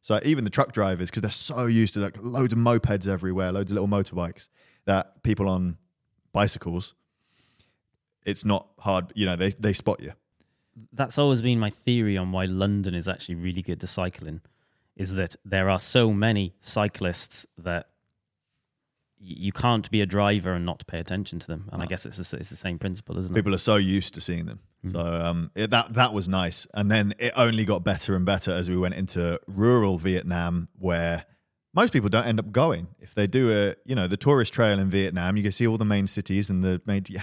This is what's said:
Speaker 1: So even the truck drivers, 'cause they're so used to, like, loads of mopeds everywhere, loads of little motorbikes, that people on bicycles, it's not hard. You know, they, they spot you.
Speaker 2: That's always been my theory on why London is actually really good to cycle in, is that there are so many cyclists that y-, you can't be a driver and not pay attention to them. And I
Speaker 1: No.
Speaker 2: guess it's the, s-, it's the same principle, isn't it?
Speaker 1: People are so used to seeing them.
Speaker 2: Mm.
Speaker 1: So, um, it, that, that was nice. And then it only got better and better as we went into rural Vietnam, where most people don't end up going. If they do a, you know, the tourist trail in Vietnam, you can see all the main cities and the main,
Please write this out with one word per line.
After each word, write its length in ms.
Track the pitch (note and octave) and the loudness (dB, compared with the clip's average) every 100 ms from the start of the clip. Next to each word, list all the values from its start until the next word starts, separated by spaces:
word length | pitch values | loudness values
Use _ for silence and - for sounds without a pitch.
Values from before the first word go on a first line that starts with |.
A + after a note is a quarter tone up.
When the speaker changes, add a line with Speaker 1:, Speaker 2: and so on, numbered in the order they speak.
Speaker 1:
So 180 | - G#2+ | 0 0
even 200 | C#3 D3+ | 2 2
the 60 | G#2+ | 0
truck 200 | - C3+ | 0 0
drivers, 380 | - G2 F2+ F2+ | 2 0 0 -4
'cause 120 | - | -4
they're 100 | F#2+ | -2
so 340 | - - A#2+ A#2+ | -2 -2 -2 2
used 300 | A2+ A2 G#2 | 4 4 2
to, 40 | |
like, 160 | G2 G#2+ | -4 -6
loads 320 | A2+ B2 C3 | -6 0 2
of 60 | A#2 | 4
mopeds 480 | A#2 A#2 - G2+ G2 | 4 4 2 0 0
everywhere, 440 | F#2+ F#2 F#2 F#2 | -2 -2 -2 -2
loads 200 | F#2+ F#2+ | -2 -2
of 40 | G2+ | -2
little 120 | G2 | 0
motorbikes, 640 | G2+ F#2+ F2 F2 - - _ _ _ - | 0 0 -4 -6 -8 -20 _ _ _ 0
that 380 | F#2+ - _ | 0 0 _
people 260 | - G#2+ G2 | 0 2 2
on 280 | F#2 F2+ E2 _ _ _ _ _ | 2 -2 -4 _ _ _ _ _
bicycles, 600 | G2+ G2+ - F2 E2+ - _ _ _ _ _ _ _ _ _ _ _ _ _ | 0 0 0 -6 -6 -8 _ _ _ _ _ _ _ _ _ _ _ _ _
it's 220 | - G2 G#2+ | -6 -4 0
not 220 | G2 - _ | 0 -2 _
hard. 320 | G#2+ F#2+ F2+ - | -2 -2 -2 -2
You 100 | G2 | -2
know, 100 | F2 | 0
they, 140 | F#2+ | -2
they 240 | G2 G#2+ | 0 -2
spot 260 | F#2+ - G2+ | 0 -2 -4
you. 120 | - - _ _ _ _ _ - A2 | -8 -16 _ _ _ _ _ -20 -20
Speaker 2:
That's 240 | - C3 - | -6 -2 2
always 240 | C#3+ B2+ | 4 4
been 180 | A#2+ A#2 | 2 2
my 120 | G#2+ | 0
theory 460 | - - A#2+ G#2+ G2 | -2 0 2 2 0
on 140 | F#2 | 0
why 140 | F#2 F#2 | -2 -2
London 480 | F#2 G2+ G2+ F#2+ | 0 0 0 -2
is 140 | F2 E2+ | -4 -4
actually 260 | F#2 - E2+ | -6 -8 -6
really 280 | F2+ F2+ | -4 -6
good 160 | F#2 E2+ | -6 -6
to 60 | F2+ | -6
cycle 400 | - F2+ - D#2 | -4 -4 -6 -12
in, 140 | D#2+ _ _ _ _ _ - | -12 _ _ _ _ _ -8
is 200 | F#2 F#2 | -4 -2
that 200 | F2 - | -4 -6
there 260 | G2+ F#2+ F#2+ | -2 0 2
are 100 | F#2 | 0
so 320 | - B2+ A#2 | 2 4 4
many 400 | G2+ A2 G#2+ F#2 - | 4 2 0 -2 -6
cyclists 840 | - - G#2 - G2+ - - - - - | -4 0 0 0 -4 -2 -4 -6 -10 -10
that 320 | F2 F2 - _ _ _ _ _ _ _ _ _ _ _ _ _ | -6 -6 -8 _ _ _ _ _ _ _ _ _ _ _ _ _
y-, 160 | F#2+ - | -16 -6
you 140 | G2 | -6
can't 380 | - B2 A#2 - | 0 2 2 0
be 100 | G#2+ | 0
a 40 | G2+ | 2
driver 480 | G2 G2+ G#2 F#2 | 2 2 2 0
and 120 | F2+ F2 | -2 -4
not 200 | E2+ - | -6 -10
pay 120 | E2+ | -10
attention 400 | E2+ F2+ F#2+ F2 | -6 -6 -6 -10
to 80 | - | -8
them. 200 | E2 G2 | -10 -8
And 100 | F2+ | -8
I 40 | F2 | -6
Speaker 1:
No. 40 | |
Speaker 2:
guess 160 | - - | -6 -6
it's 120 | - | -8
the, 40 | |
s-, 120 | F2+ | -8
it's 160 | - - | -8 -10
the 60 | - | -10
same 220 | F#2+ E2+ | -8 -6
principle, 380 | G2 F2+ - F2 | -6 -8 -8 -6
isn't 160 | F#2 A2 | 0 0
it? 40 | |
Speaker 1:
People 140 | G2+ F#2+ | 2 0
are 40 | |
so 160 | - G#2 | 4 4
used 360 | F#2+ G2 F2+ - | 4 2 0 -4
to 60 | |
seeing 240 | - E2+ E2 | -4 -4 -6
them. 120 | - _ _ F#2+ | -12 _ _ -8
Speaker 2:
Mm. 60 | |
Speaker 1:
So, 80 | F2+ | -4
um, 520 | E2+ E2+ E2+ E2+ E2 - | -2 -2 -2 -2 -4 -4
it, 140 | A2 | 2
that, 240 | A#2 A#2 | 2 2
that 200 | A#2 B2 | 2 2
was 140 | G#2+ F2+ | 0 -2
nice. 400 | F#2+ F2 - - | -2 0 -4 -6
And 160 | G#2 G2+ | -2 2
then 220 | A2 G2+ - | 4 2 0
it 140 | A#2+ - | -2 2
only 280 | A#2 A2+ G#2 | 2 4 0
got 180 | G2 | 0
better 320 | F2 F#2 - F#2+ | 0 -2 0 0
and 100 | F2+ | 2
better 260 | G2 - | 0 0
as 180 | F2+ F2+ | -2 0
we 80 | F#2 | 0
went 180 | F2+ - | 0 -2
into 440 | F#2+ F2+ E2+ E2+ - | -6 -2 -2 -2 -6
rural 500 | G2 A2+ B2 G2+ F2+ | 2 4 6 4 2
Vietnam, 680 | F2+ F2+ E2+ F2 E2+ F2 E2+ _ | 0 0 0 -2 0 -2 -4 _
where 480 | F#2 E2+ E2+ E2 - _ _ _ _ | -2 0 0 -2 -8 _ _ _ _
most 180 | E3+ A#3 | 2 2
people 140 | - G2+ | 2 2
don't 160 | A2 A#2 | 2 2
end 140 | A2+ | -2
up 120 | G#2 | 0
going. 360 | G#2 D#3+ F#2+ F2 - | 2 2 0 -6 -14
If 140 | - | -8
they 140 | - G2+ | 0 2
do 240 | B2+ B2 | 4 4
a, 240 | G#2 G2+ - - | 4 2 -2 -4
you 100 | C3 | -2
know, 120 | F2+ | 0
the 80 | G2+ | 0
tourist 360 | C#3 C#3+ A2 | 4 4 2
trail 240 | - A2+ G2 | 2 2 4
in 100 | F#2+ | 2
Vietnam, 480 | G2 F#2+ F2+ F2 G#2 | 2 0 0 0 0
you 60 | |
can 80 | G2+ | 0
see 140 | - A#2 | 2 0
all 100 | A2 | 2
the 80 | G#2+ | 2
main 220 | G#2 G2 | 2 0
cities 420 | - - G2 G2+ | -2 -2 -2 0
and 140 | F#2 | 0
the 180 | F#2 F2+ - | 0 0 -2
main, 180 | G2 F#2+ G2 | -2 -2 -10